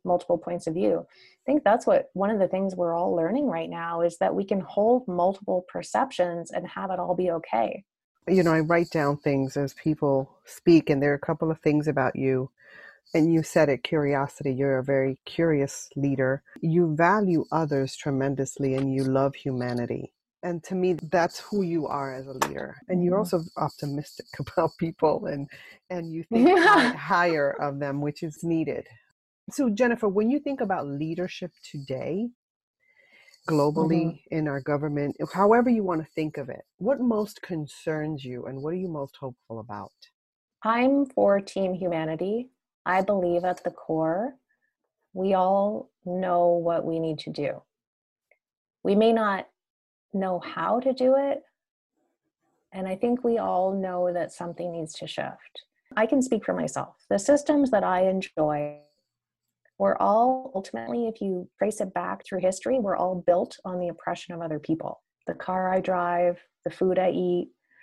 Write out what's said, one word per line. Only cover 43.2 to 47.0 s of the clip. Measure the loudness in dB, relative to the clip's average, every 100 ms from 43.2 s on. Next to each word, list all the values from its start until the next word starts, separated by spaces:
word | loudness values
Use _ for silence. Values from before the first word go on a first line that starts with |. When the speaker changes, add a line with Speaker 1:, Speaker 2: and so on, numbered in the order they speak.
| 2 0
Speaker 1:
at | 0 -2
the | -6
core, | -8 -4 -2 0 0 -4 -8 _ _ _ _ _ _ _
we | -4 2
all | 2 4 2 2 -2 -10 _ -6
know | -4 0 4 4
what | 4 2 0 -2
we |
need | -2